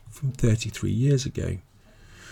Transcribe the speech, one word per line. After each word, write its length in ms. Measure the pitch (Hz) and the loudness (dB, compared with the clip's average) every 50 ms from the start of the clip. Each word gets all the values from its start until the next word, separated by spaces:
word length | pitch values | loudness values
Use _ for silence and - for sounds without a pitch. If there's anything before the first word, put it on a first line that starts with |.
| - - | -20 -20
from 220 | - - 147 131 - | -12 -6 -4 -4 -2
thirty-three 600 | - - 117 110 113 - 107 - - - 98 98 | 2 4 4 4 4 0 -4 -6 -4 -4 -2 0
years 320 | 110 131 143 143 127 135 | 2 2 4 2 2 0
ago. 320 | - - - 87 87 92 92 - _ _ - - - - - - - - - - - | -2 -4 -4 -4 -4 -4 -6 -8 _ _ -20 -20 -20 -20 -20 -20 -20 -20 -20 -20 -20